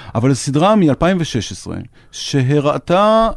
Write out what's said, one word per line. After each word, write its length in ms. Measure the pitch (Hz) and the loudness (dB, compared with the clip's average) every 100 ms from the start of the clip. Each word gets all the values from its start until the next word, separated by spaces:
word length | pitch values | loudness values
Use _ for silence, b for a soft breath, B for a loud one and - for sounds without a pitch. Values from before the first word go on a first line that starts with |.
| B 113 | B -2
אבל 140 | 127 | 0
זו 60 | 135 | 0
סדרה 400 | - 139 190 220 | -2 0 2 4
מאלפיים 420 | 160 127 165 185 | 2 2 0 0
ושש 320 | 165 117 - | -2 -4 -6
עשרה, 260 | - - 87 - b b | -10 -12 -12 -14 b b
שהראתה 1200 | - - 143 127 147 143 135 - 180 214 220 226 | -14 -4 -2 2 2 0 -2 0 2 4 2 0